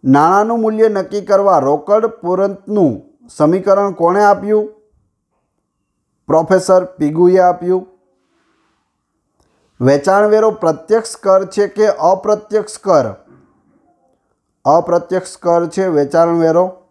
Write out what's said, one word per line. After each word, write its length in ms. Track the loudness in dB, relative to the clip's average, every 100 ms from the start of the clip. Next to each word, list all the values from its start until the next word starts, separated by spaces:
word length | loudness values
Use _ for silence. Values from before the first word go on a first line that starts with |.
નાણાંનું 580 | 2 4 4 2 0 0
મૂલ્ય 280 | -2 0 0
નક્કી 320 | 0 -6 -8
કરવા 380 | 0 2 4 2
રોકડ 460 | 0 -2 0 0 0
પૂરતનું 960 | -6 -6 -2 -2 -4 -6 0 0 -2 -14 _ _ -2
સમીકરણ 540 | 0 0 0 0 0
કોણે 320 | -2 -2 2
આપ્યું? 460 | 2 0 0 -2 -2 -12 _ _ _ _ _ _ _ _ _ _ _ _ _ _ -2
પ્રોફેસર 580 | -2 2 0 2 0 0
પિગુએ 520 | -6 -6 2 2 4
આપ્યું. 500 | 2 0 -4 -4 -6 _ _ _ _ _ _ _ _ _ _ _ _ _ _ _ _ _ _ _
વેચાણ 460 | 0 0 2 2 2
વેરો 240 | 2 2
પ્રત્યક્ષ 680 | 0 -4 -4 -2 -2 -2 -8
કર 280 | 0 0 0
છે 220 | -4 -4
કે 200 | 0 -2
અપ્રત્યક્ષ 920 | 0 0 0 -2 -4 -2 -6 -6 -10
કર? 360 | 0 0 0 -8 _ _ _ _ _ _ _ _ _ _ _ _ _ _ 0
અપ્રત્યક્ષ 720 | 0 0 -6 -4 -8 -8 -8
કર 300 | 0 0 -2
છે 200 | -4 -2
વેચાણ 420 | -2 0 0 0
વેરો. 480 | 2 2 2 0 -6 _